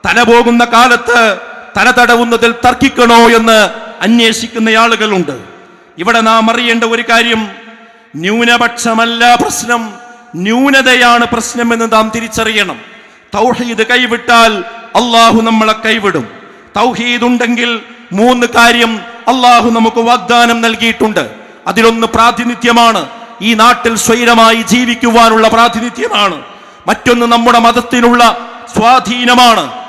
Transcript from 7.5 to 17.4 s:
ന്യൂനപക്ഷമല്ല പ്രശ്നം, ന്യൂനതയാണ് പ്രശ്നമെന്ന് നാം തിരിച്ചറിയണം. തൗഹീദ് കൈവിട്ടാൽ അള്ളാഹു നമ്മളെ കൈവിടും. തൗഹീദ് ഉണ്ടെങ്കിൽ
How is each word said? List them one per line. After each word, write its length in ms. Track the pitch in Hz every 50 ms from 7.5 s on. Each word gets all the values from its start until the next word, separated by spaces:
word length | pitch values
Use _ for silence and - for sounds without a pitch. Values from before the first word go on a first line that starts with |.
| 190 - - - - - - - - _ _ _ -
ന്യൂനപക്ഷമല്ല 1200 | 147 160 190 214 233 233 233 240 240 240 233 233 - - 240 226 220 233 233 233 233 233 240 240
പ്രശ്നം, 580 | 240 277 415 - - 220 226 240 233 226 214 196 - - - - - - - -
ന്യൂനതയാണ് 920 | 165 185 208 226 247 269 285 269 269 254 254 247 254 247 240 240 240 240
പ്രശ്നമെന്ന് 680 | 226 233 226 226 - - 240 240 233 233 226 233 226 226
നാം 180 | 220 220 220 220
തിരിച്ചറിയണം. 640 | 233 226 226 226 233 226 220 220 214 202 180 143 113 - - - - - - - _ _ _ -
തൗഹീദ് 480 | 202 220 254 240 240 247 240 233 214 226
കൈവിട്ടാൽ 760 | - 247 247 254 233 226 233 - - 240 233 226 226 214 196 175 - - - - - -
അള്ളാഹു 460 | - 240 240 233 233 226 226 226 226
നമ്മളെ 320 | 226 226 226 220 220 220 220
കൈവിടും. 540 | 220 - 220 220 226 202 202 175 156 117 104 - - - - - - - - _
തൗഹീദ് 460 | 202 220 254 233 - 233 240 240 233 233
ഉണ്ടെങ്കിൽ 560 | 240 247 240